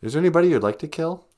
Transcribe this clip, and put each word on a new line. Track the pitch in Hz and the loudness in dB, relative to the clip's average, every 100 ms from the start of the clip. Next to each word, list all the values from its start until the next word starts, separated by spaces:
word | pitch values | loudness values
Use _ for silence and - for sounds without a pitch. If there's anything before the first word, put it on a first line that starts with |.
Is | 110 | -4
there | 135 | 0
anybody | 175 165 175 | 2 4 4
you'd | 147 | 2
like | 101 104 | 0 -4
to | 156 | -8
kill? | - 165 175 _ | -6 -6 -6 _